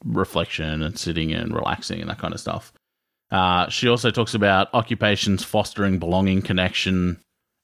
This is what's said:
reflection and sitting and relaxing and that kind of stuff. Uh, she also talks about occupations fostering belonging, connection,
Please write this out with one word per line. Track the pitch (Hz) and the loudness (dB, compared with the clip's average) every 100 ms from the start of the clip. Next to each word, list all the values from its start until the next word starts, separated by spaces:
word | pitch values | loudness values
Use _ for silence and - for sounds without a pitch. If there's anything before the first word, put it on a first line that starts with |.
reflection | - 92 95 82 85 - 78 78 | -6 -2 -2 -2 -4 -4 -4 -4
and | 78 - | -4 -4
sitting | 85 80 80 | -4 -2 -2
and | 82 - | -2 -4
relaxing | - - - - 85 | -4 -2 -4 -6 -8
and | 80 | -8
that | - | -8
kind | 82 | -8
of | 85 | -8
stuff. | - - - _ _ _ _ _ - | -8 -8 -10 _ _ _ _ _ -4
Uh, | 98 92 90 90 | 0 2 2 0
she | - 123 | 0 2
also | 120 117 | 2 2
talks | 120 110 | 0 0
about | 113 101 95 101 | 2 4 4 4
occupations | 120 - 117 107 101 101 95 | 0 0 0 2 2 2 0
fostering | - 107 104 - 101 92 | 0 -2 -2 0 0 0
belonging, | 85 92 95 95 | 2 2 4 2
connection, | - 92 92 - 95 92 90 85 _ _ _ _ | 2 0 0 0 0 2 0 -2 _ _ _ _